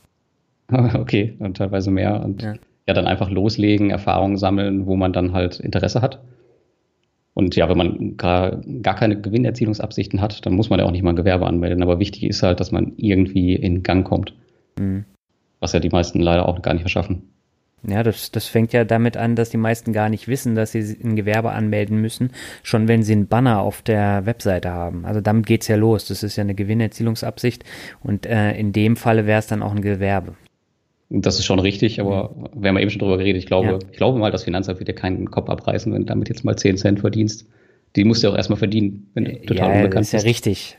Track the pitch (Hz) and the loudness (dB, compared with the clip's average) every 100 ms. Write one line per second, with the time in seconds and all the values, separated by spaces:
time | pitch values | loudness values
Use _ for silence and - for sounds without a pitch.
0 | _ _ _ _ _ _ - 131 120 131 | _ _ _ _ _ _ -2 2 2 2
1 | 113 110 113 - 101 90 98 98 98 95 | 0 0 0 -4 -8 -4 -2 -2 0 0
2 | 98 104 - 98 107 107 - _ - 98 | 0 -2 -4 -6 -8 -10 -16 _ -2 0
3 | 90 - 95 92 104 110 104 104 101 98 | 2 0 0 0 0 2 2 4 2 0
4 | 98 92 98 98 95 98 101 98 95 95 | 0 2 2 0 0 0 0 -2 0 0
5 | 92 90 90 92 90 - 87 - 98 123 | 0 0 0 0 -2 -4 -4 -2 0 0
6 | - - - - _ _ _ _ _ _ | -2 -4 -16 -20 _ _ _ _ _ _
7 | _ _ _ - 92 - 82 87 87 - | _ _ _ 0 0 4 4 4 2 0
8 | - - 92 90 92 - - 135 101 98 | -6 -2 0 2 2 -2 -8 -4 -2 2
9 | 110 104 104 110 123 117 110 104 107 - | 2 2 -2 0 0 0 -2 -2 -4 -6
10 | - 101 104 - - 92 - 95 98 87 | -4 -2 -2 -4 0 0 2 2 2 2
11 | 90 85 95 92 90 87 87 90 90 87 | 0 2 2 2 2 0 0 0 2 2
12 | 101 - - 98 95 90 95 90 - - | 0 -2 -4 0 2 2 0 -2 -2 -2
13 | 110 95 95 98 90 92 98 90 90 90 | 0 2 2 2 2 2 0 0 2 0
14 | 90 95 98 - _ _ _ - 98 95 | 2 0 -2 -10 _ _ _ -6 -4 -4
15 | 104 _ _ _ _ _ 87 87 85 92 | -8 _ _ _ _ _ -2 0 2 2
16 | 85 - 85 85 87 87 85 82 87 92 | 2 2 2 4 2 0 0 0 0 -2
17 | 90 87 - _ _ _ _ _ 110 101 | -2 -6 -8 _ _ _ _ _ -4 0
18 | 117 101 - 113 - 113 113 120 110 113 | 0 -2 -6 -8 -2 2 2 2 2 2
19 | 117 101 117 117 113 117 110 113 - 107 | 2 0 0 0 0 0 0 0 -2 0
20 | 107 110 - 135 120 110 110 113 107 107 | 0 -2 -4 -4 -2 0 0 -2 -6 -6
21 | 120 107 101 107 117 104 107 107 104 107 | -2 -2 0 0 0 -2 0 0 0 0
22 | 110 - 127 - - - - 113 110 117 | -2 -2 -4 -6 -16 -16 -2 2 4 4
23 | 107 107 98 110 131 107 101 - - 107 | 4 4 4 4 4 4 0 -2 0 2
24 | 101 101 98 120 107 90 87 87 87 85 | 2 0 -2 -2 -2 -2 -2 -4 -6 -6
25 | 87 107 104 110 107 113 - 107 110 107 | -4 -2 2 2 2 0 2 2 4 2
26 | - 101 104 - 101 98 101 110 110 - | -2 -6 -6 -4 -2 -2 -2 0 -2 -2
27 | 113 110 117 - 123 - - - - - | -2 -2 -6 -4 -4 -4 -10 -18 -18 -12
28 | - 101 - 113 104 104 104 101 107 113 | -4 -4 0 0 2 0 -2 2 2 2
29 | 117 113 107 107 107 107 104 104 101 98 | 2 2 4 0 0 -4 -2 -2 -2 0
30 | 98 98 90 87 _ _ _ _ _ _ | 0 0 -2 -12 _ _ _ _ _ _
31 | _ - 95 92 - 92 92 101 110 107 | _ -2 0 0 2 2 2 2 0 0
32 | 98 98 - - - - 98 95 101 104 | -2 -2 -4 -10 -16 -4 0 2 0 0
33 | 101 95 95 92 90 92 95 92 - - | 0 2 2 0 0 2 2 0 -6 -2
34 | 110 131 107 92 - 87 92 92 - - | 0 2 0 -2 -4 -4 -4 -6 -8 -6
35 | 92 92 95 - - - - 101 113 104 | -4 -4 -4 -4 -4 -4 -2 -2 -2 -2
36 | 101 107 107 123 110 107 101 95 104 101 | -2 -2 -4 -4 -4 0 0 2 2 2
37 | 107 107 107 - - _ _ _ _ - | 0 0 -2 -4 -14 _ _ _ _ 2
38 | 104 117 104 98 104 104 110 110 101 - | 4 4 2 2 0 0 0 0 -2 -4
39 | - - 113 - - 92 95 101 101 110 | -10 -6 -6 -6 -4 0 2 2 2 2
40 | 107 110 107 117 - 95 - | 0 0 2 2 0 -4 -6